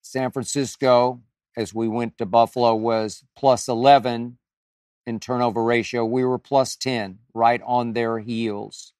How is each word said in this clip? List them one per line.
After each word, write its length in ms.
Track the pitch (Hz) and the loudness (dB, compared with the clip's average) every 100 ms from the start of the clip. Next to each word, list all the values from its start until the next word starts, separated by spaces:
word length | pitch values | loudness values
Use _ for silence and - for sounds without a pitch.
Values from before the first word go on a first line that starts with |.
San 300 | - 131 127 | -10 -6 -4
Francisco, 880 | 135 120 147 131 - 135 123 123 123 _ _ _ | -6 -6 -4 -6 -2 4 4 4 -2 _ _ _
as 200 | - 107 | -8 -8
we 120 | 107 113 | -4 -4
went 300 | 110 117 - | -2 -6 -6
to 80 | |
Buffalo, 500 | 107 117 113 - 120 | 0 2 2 2 2
was 480 | 113 113 113 110 - _ _ | 2 0 -2 -2 -8 _ _
plus 320 | 139 123 - | 2 2 0
eleven 680 | 117 131 139 123 117 120 123 _ _ _ _ _ _ - | 2 6 6 4 -6 -8 -14 _ _ _ _ _ _ -10
in 140 | 113 | -10
turnover 420 | - 123 123 110 | -4 0 0 0
ratio. 440 | 117 120 104 120 113 | 0 0 0 -4 -2
We 180 | 123 | 0
were 140 | 127 127 | -2 -4
plus 360 | _ 139 131 | _ 0 0
ten, 440 | - 131 123 101 95 _ | -4 -6 -4 -6 -12 _
right 260 | 113 117 120 - | 0 2 2 0
on 260 | 123 120 | -2 -2
their 260 | 113 117 113 | -2 -2 -4
heels. 760 | 107 113 113 101 104 - - _ | -6 -4 -4 -6 -10 -18 -20 _